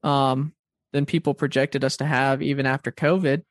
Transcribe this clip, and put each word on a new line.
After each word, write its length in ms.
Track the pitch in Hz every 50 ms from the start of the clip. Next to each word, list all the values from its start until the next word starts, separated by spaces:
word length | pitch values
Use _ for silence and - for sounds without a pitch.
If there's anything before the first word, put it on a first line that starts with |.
| -
um, 500 | 156 143 139 135 135 131 131 143 151 - _ _ _ _ _ _ _ -
than 140 | 143 143
people 260 | 143 - 160 - - 139
projected 520 | - - 139 - 131 135 143 - - 135
us 120 | 135 - -
to 60 | 135
have 380 | 151 151 127 135 135 135 135 151
even 240 | 143 143 139 135
after 260 | 135 131 139 _ - -
covid. 520 | - - 147 170 190 185 147 135 151 - _